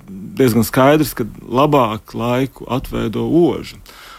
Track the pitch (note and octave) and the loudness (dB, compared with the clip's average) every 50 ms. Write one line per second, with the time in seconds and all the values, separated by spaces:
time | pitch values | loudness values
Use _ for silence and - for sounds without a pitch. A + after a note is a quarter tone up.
0 | - - F#2+ - G#2 A2 - - C3+ B2 A2 A#2 A2 - - C3+ C3 C#3 D3+ D#3 | -20 -18 -16 -16 -14 -12 -2 2 2 4 4 2 0 0 2 4 4 6 6 4
1 | D3+ A#2+ - - A#2 G#2 - - - - A2+ B2+ C#3+ D3+ D3 C#3+ B2 G#2+ A2 A2 | 2 -2 -4 -6 -8 -8 -8 -16 -12 -4 0 0 2 4 4 2 2 2 -2 -6
2 | - - - A2+ A2+ A#2+ B2 B2+ C3+ B2+ - - - - A#2+ C3 - - A#2+ A#2 | -10 -12 -10 -6 -4 -2 0 0 -2 -4 -6 -12 -8 -6 -6 -6 -6 -6 -6 -4
3 | A#2 A2+ G#2 A#2+ A#2 A#2 C#3+ E3 F3 C#3+ G#2 - - - - - - - - - | -4 -4 -4 -4 -2 2 2 4 4 4 2 -2 -6 -12 -16 -20 -20 -20 -20 -20
4 | - - - | -20 -20 -20